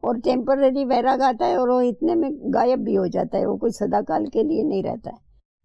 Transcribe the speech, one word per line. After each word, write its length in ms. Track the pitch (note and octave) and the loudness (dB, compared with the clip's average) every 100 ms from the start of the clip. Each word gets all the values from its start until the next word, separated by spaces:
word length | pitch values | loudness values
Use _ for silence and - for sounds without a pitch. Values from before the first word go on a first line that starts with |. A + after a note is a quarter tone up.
और 160 | A#3 A#3+ | -4 -2
टेम्परेरी 640 | - B3+ A#3 C4+ C4+ C4 | 0 0 2 4 4 2
वैराग 380 | B3+ A#3+ B3 C4 | 0 2 2 2
आता 240 | C4+ A3+ C4 | 2 2 0
है 120 | B3+ | 2
और 120 | B3 | 2
वो 100 | B3+ | 2
इतने 340 | B3 - D#4+ | 2 0 0
में 160 | E4+ C#4 | 0 -2
गायब 460 | D4 B3 - B3 B3+ | -4 -2 2 2 0
भी 140 | G#3 | 0
हो 140 | G3 F3+ | 0 0
जाता 300 | F3+ - G3 | -2 -2 -2
है, 80 | F#3 | -2
वो 100 | G3+ | -2
कोई 140 | A#3 | -2
सदाकाल 560 | E3+ G3+ G3+ G3 D#3+ - | -2 -2 -2 -2 -2 -2
के 160 | A3+ | 0
लिए 200 | D4+ D#4+ | 0 0
नहीं 200 | D4+ G3 | 0 -2
रहता 280 | - A#2+ - | -4 -6 -10
है। 80 | - _ _ _ _ | -16 _ _ _ _